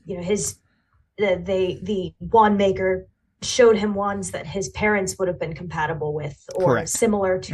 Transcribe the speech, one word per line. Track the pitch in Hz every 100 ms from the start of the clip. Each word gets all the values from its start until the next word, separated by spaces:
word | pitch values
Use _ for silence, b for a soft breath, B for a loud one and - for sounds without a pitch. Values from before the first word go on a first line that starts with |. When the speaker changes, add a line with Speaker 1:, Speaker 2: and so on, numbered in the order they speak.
Speaker 1:
you | 156 175
know, |
his, | 175 208 - - _ _ _ _ _ -
the, | 202 180
they, | 175 190 185 -
the | 185 196 170 -
wand | 170 226 214 202
maker | 196 185 185 185 - _ _ -
showed | - - 233 208
him | 208
wands | 196 202 202 180
that | - -
his | 196 190
parents | - 208 208 185 -
would | 190
have | 175
been | 160
compatible | 165 180 160 156 156 151
with | 151 143 - -
or | - 185
Speaker 2:
Correct. | 254 165
Speaker 1:
similar | - 226 208 190 185
to | -